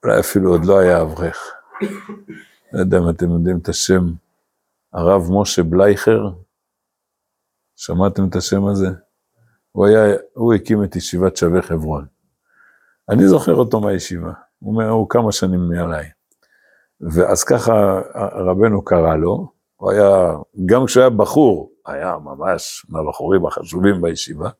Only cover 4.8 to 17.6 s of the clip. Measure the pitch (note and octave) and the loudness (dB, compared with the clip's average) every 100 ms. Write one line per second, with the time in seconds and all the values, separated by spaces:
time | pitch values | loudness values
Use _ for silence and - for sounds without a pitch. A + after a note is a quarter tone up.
4.8 | _ F2 E2+ G2 E2+ F#2+ G2+ - E2 F2+ | _ -2 2 2 2 0 0 0 0 4
5.8 | G2+ G2 - A2 G#2 F2 F#2 _ _ _ | 4 4 2 0 0 -12 -20 _ _ _
6.8 | _ _ _ _ _ _ _ _ _ _ | _ _ _ _ _ _ _ _ _ _
7.8 | - E2+ G2 F2+ G2 F#2 - G2 G2 G2+ | -6 0 0 0 -2 -2 -2 -2 0 -2
8.8 | F#2+ F2+ _ _ _ _ _ _ _ - | -2 -4 _ _ _ _ _ _ _ 0
9.8 | G2+ A2 G#2+ G2+ - - A#2 G#2+ - A2 | 4 6 4 2 -4 -4 2 2 2 0
10.8 | G2+ F2+ - F2+ F#2 - E2+ F2+ - E2 | 0 -4 -6 0 0 0 0 0 -2 -6
11.8 | D#2+ D2+ C#2+ _ _ _ _ _ _ _ | -4 -8 -10 _ _ _ _ _ _ _
12.8 | _ _ - G#2+ G2 C#3 - E2+ A#2+ A2 | _ _ -2 2 4 4 2 2 2 0
13.8 | G#2 F#2+ - F2+ E2 E2+ _ _ G2+ A2 | -2 -4 -6 -10 -10 -14 _ _ -6 -4
14.8 | A2 A2+ G#2 A#2+ A2 G2+ F#2+ F2+ F2 E2+ | 0 0 0 0 0 -2 -2 -2 -2 -4
15.8 | E2+ D#2+ D#2 _ _ _ _ _ _ _ | -4 -6 -10 _ _ _ _ _ _ _
16.8 | _ _ E2+ D#2+ F2 G2 - B2 | _ _ -4 0 2 0 0 0